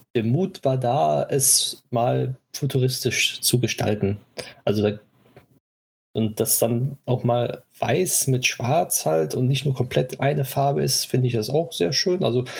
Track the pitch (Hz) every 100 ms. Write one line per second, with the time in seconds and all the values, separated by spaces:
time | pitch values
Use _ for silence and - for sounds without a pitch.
0 | _ 120 110 143 190 - 135 131 120 139
1 | 151 147 - 139 - - - - _ 120
2 | 123 131 127 131 _ - 139 135 127 -
3 | 120 - - - - 123 110 - 104 104
4 | 98 101 - - - - - 104 104 107
5 | - _ _ - - _ _ _ _ _
6 | _ 117 110 107 - - 117 120 139 -
7 | - 123 120 120 120 - - - - 151
8 | 180 - - 127 - - 120 160 180 -
9 | 156 160 156 - 127 135 143 131 123 147
10 | 143 - 139 151 135 139 139 151 131 -
11 | - 127 127 113 104 151 170 - 175 -
12 | 185 180 135 123 127 -